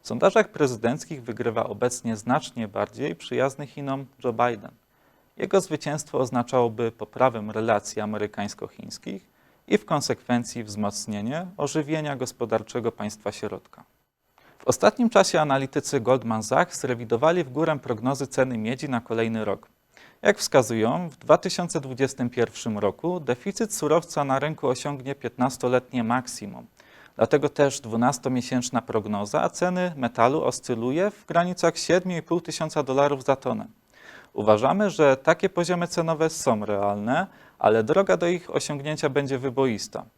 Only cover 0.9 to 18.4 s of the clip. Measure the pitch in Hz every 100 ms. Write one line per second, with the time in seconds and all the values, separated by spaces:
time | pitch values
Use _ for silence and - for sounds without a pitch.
0.9 | 117 - 147 117 110 120 110 - 104 123
1.9 | - 117 110 110 143 151 - 110 101 104
2.9 | 117 135 165 - 123 131 139 143 - 139
3.9 | 135 135 _ 131 113 120 117 - _ _
4.9 | _ _ _ _ _ 190 196 180 151 -
5.9 | 151 - 135 127 123 120 131 120 110 117
6.9 | - 107 - 127 117 107 110 110 101 -
7.9 | - 107 107 104 - 101 - 101 - -
8.9 | - - 196 _ _ _ _ - 208 -
9.9 | 156 131 120 - 120 120 127 107 101 104
10.9 | 101 - 104 107 151 180 - 147 160 143
11.9 | 156 151 139 123 - 117 113 110 123 113
12.9 | - 107 - - - 107 95 _ - -
13.9 | _ _ _ _ _ _ _ - - 208
14.9 | - 240 214 190 165 151 135 135 - -
15.9 | 143 113 131 117 110 107 135 175 - 135
16.9 | 120 117 117 151 180 147 127 160 151 -
17.9 | 113 120 135 139 -